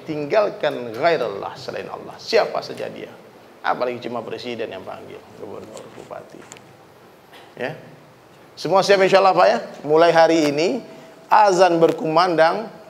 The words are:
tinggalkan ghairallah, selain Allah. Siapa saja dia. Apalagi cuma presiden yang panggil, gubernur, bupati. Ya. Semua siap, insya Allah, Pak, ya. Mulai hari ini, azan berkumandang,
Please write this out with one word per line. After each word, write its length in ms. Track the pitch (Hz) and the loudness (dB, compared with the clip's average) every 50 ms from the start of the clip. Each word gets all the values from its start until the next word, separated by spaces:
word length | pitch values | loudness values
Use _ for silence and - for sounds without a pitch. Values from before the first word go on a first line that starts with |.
| - | -8
tinggalkan 880 | - 156 151 147 143 170 214 208 190 165 - - 147 135 127 123 117 110 | -8 -8 -6 -4 0 0 0 0 0 -4 -4 -4 -4 -4 -4 -10 -10 -8
ghairallah, 580 | 113 147 170 165 139 123 107 101 98 98 95 - - | -2 0 0 0 0 -2 -4 -6 -8 -10 -10 -12 -12
selain 300 | - - 110 101 98 - | -14 -12 -10 -10 -10 -10
Allah. 240 | - - - - - | -12 -14 -14 -16 -18
Siapa 440 | - - - 226 214 - - - 139 - | -16 -10 0 0 0 0 0 -4 -8 -8
saja 240 | 131 131 120 120 - | -10 -12 -10 -10 -12
dia. 220 | 110 107 107 - - - - - - - - - - - - | -12 -14 -16 -16 -18 -20 -20 -20 -20 -20 -20 -20 -20 -8 -6
Apalagi 360 | - - - 123 127 123 117 - | -4 -4 -2 -4 -6 -6 -8 -10
cuma 160 | 120 123 120 | -10 -10 -10
presiden 480 | - - 113 110 117 123 120 110 113 101 | -10 -10 -12 -12 -10 -10 -8 -8 -8 -10
yang 160 | 98 95 92 | -10 -14 -14
panggil, 320 | 101 98 95 - - 101 - - - - - | -14 -16 -16 -16 -18 -20 -20 -20 -20 -20 -18
gubernur, 400 | - 101 101 101 95 107 107 - - - - | -16 -16 -14 -16 -16 -18 -18 -18 -18 -18 -20
bupati. 420 | - - - - - - - - - - - - - - - - - - _ _ _ - - - _ _ _ - - - - - | -20 -18 -16 -16 -16 -16 -18 -20 -20 -20 -20 -20 -20 -20 -20 -20 -20 -20 _ _ _ -20 -20 -20 _ _ _ -20 -20 -20 -20 -12
Ya. 160 | - 117 135 156 - - - - - - - - _ _ _ _ - - - - | -10 -8 -8 -8 -12 -18 -20 -20 -20 -20 -20 -20 _ _ _ _ -20 -20 -20 -20
Semua 240 | - - 151 175 196 180 | -10 -4 0 0 2 4
siap, 160 | - 202 190 190 | 4 4 4 4
insya 160 | 185 185 190 | 4 4 4
Allah, 160 | 196 190 180 | 4 4 4
Pak, 120 | 170 180 196 | 4 4 4
ya. 100 | 226 226 - - - - - | 2 0 -4 -10 -16 -14 -2
Mulai 280 | 143 151 160 170 170 160 | 2 4 6 6 6 6
hari 240 | 165 165 160 165 165 151 147 | 6 6 6 4 2 2 0
ini, 300 | 139 147 160 202 269 233 - - - - - - - - - | 0 0 -2 -2 -2 -4 -8 -12 -20 -20 -20 -20 -20 -20 -4
azan 540 | - - 208 214 202 185 170 190 180 170 170 | 2 4 4 6 4 6 6 4 4 6 4
berkumandang, 920 | 165 165 160 - - 160 156 160 180 185 170 156 160 165 180 202 226 202 - - - - | 4 2 2 0 -4 0 2 2 2 2 4 4 4 2 2 -2 -8 -10 -14 -18 -20 -10